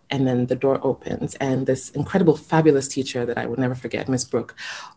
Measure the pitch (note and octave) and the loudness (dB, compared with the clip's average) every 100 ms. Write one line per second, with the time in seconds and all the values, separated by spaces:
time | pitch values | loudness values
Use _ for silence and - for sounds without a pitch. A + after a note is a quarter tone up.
0 | - C#3 C3 B2 B2 B2+ C3+ C3+ C#3 - | -6 0 2 2 0 0 2 2 0 -2
1 | - - - - C#3 C3 C3 C3 - D3 | -6 -6 -6 -4 -2 0 0 -2 -2 -6
2 | C3+ F#3+ E3+ C#3+ - D#3+ D#3 C#3 C3 C#3 | -2 4 4 4 2 4 6 4 0 -4
3 | C3 B2+ A#2+ A#2+ A#2+ A#2+ B2+ B2+ A#2+ D#3 | -4 -4 -4 -4 -4 -2 -2 -4 -6 -6
4 | D3 B2+ - A#2+ - - - - - | -2 -2 -2 -4 -4 -12 -14 -14 -16